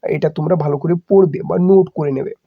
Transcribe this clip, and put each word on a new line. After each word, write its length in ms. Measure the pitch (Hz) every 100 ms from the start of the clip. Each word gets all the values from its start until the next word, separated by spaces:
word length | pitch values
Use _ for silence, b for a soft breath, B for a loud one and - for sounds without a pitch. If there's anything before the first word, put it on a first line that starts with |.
এটা 260 | - 151 156
তোমরা 260 | 160 156 175
ভালো 200 | 147 143
করে 180 | 160 170 _
পড়বে 300 | 196 185 139 170
বা 60 | 185 180
নোট 200 | 190 185 -
করে 140 | 147 135
নেবে। 160 | 131 -